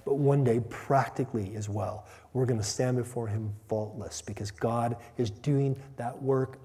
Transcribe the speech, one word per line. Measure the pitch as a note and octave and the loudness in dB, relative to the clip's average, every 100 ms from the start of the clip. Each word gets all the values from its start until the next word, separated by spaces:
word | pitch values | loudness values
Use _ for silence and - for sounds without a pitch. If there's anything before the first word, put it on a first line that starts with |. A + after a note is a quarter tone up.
| - | -2
but | C#3 | 4
one | C#3 C#3+ B2 | 6 6 6
day | A#2 A#2+ | 4 0
practically | - - C#3 B2 - B2+ A2+ F#2+ A2 | -4 2 4 4 0 -2 -2 -4 -4
as | G#2 | -4
well, | G2+ F#2+ - - - - | -4 -4 -6 -12 -20 -6
we're | B2+ B2+ | 0 2
gonna | A2+ | 2
stand | G#2+ - B2+ B2+ | 0 0 2 2
before | A2+ A#2+ A2 | -2 -4 -2
him | G#2+ G#2+ G#2 - | -2 -4 -6 -4
faultless | G#2+ G#2+ - G#2 - | -2 -2 -6 -10 -10
because | - G2+ G2+ | -8 -8 -8
God | - A#2 A#2 A#2+ A#2+ - - | -2 0 2 0 -2 -6 -4
is | A2+ | -2
doing | G2+ D3 C#3 C#3 C3 - - | -2 0 2 2 -2 -6 -8
that | A#2 - | -8 -4
work | C3+ C3 C3 - | 0 2 0 -6